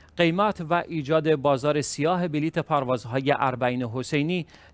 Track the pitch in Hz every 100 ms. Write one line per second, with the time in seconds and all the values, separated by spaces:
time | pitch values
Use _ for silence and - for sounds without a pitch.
0 | - - 170 175 208 190 156 170 - 165
1 | 135 160 156 151 143 135 147 147 135 -
2 | 151 180 175 151 156 165 151 151 127 127
3 | 117 131 139 139 131 123 123 123 120 123
4 | 123 151 151 180 156 - -